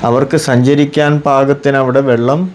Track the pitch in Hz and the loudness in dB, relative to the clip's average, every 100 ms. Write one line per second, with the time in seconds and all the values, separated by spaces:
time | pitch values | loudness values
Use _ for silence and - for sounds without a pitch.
0 | 117 123 139 156 156 123 127 143 143 151 | 0 0 0 -2 0 0 2 2 0 0
1 | 147 147 147 135 139 139 139 139 131 131 | 0 0 0 0 0 0 0 0 0 0
2 | 139 117 120 147 185 | 0 0 0 -2 -4